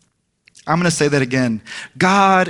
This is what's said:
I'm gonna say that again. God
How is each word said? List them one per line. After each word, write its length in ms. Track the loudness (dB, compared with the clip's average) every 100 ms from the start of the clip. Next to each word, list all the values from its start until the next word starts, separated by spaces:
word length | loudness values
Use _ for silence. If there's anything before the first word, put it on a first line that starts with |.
| _ _ _ _ _ _ -4
I'm 120 | -2
gonna 120 | 0
say 180 | 0 0
that 120 | 0
again. 400 | -2 -2 -2 -4 -10 -18 -18 -2
God 500 | 0 2 4 2